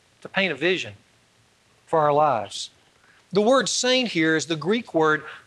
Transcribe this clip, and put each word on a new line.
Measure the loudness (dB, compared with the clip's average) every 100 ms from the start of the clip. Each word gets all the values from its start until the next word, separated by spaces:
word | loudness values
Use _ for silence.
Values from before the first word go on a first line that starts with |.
| _ _
to | -8
paint | -2 -2
a | 0
vision | -2 -2 -6 -14 _ _ _ _ _ _ _ _ -2
for | 0
our | 2
lives. | 2 2 0 -4 -12 -14 _ _ _ _ _ _
The | 0
word | 4 2 2
saint | -2 0 0 0
here | 0 2 0
is | -2
the | -6
Greek | -2 -2 -2
word | 0 2 2 -4 -18